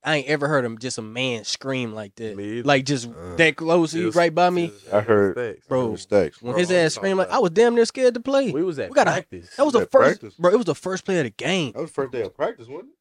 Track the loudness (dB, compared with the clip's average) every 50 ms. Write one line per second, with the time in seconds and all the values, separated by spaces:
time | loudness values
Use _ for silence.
0 | _ -2 -2 -2 0 -2 -2 -2 0 0 0 0 0 -2 -6 -8 -8 -10 -8 -8
1 | -10 -10 -6 -4 -4 -4 -4 -6 -6 -8 -10 -8 -6 -6 -4 -4 -4 -6 -6 -10
2 | -12 -14 _ -12 -10 -10 -8 -8 -8 -8 -8 -6 0 2 2 2 2 0 -4 -4
3 | -4 -8 -14 -16 -14 -12 0 2 2 2 2 -2 -2 2 2 2 2 2 0 -2
4 | -2 0 2 4 2 4 4 2 2 2 2 0 -2 -4 -6 -12 _ 0 0 0
5 | 2 4 4 4 4 2 0 -2 -6 -8 -8 -12 _ _ -2 -2 0 -2 -4 -8
6 | -8 _ 2 2 2 2 -2 -10 -10 -6 -2 -2 0 2 2 2 2 2 0 -2
7 | -4 -2 0 0 -2 0 0 0 0 2 4 4 4 4 6 4 2 2 2 2
8 | 2 2 2 2 -4 0 0 0 0 0 -2 -2 -2 -2 -2 -4 -6 -2 2 2
9 | 4 4 2 -2 -6 _ -16 -18 -16 -16 -2 0 0 2 2 2 0 4 4 6
10 | 6 6 4 0 -6 -18 -14 _ 2 2 4 4 2 0 -4 -4 -4 -8 -8 -8
11 | -4 -2 -2 -2 -2 -2 -6 _ -4 -2 -2 -2 -2 -4 -6 -10 -12 -10 -6 -6
12 | -6 -4 -4 -6 -6 -6 -4 _ -4 -4 -4 _ -16 -18 -16 -16 -16 -18 _ _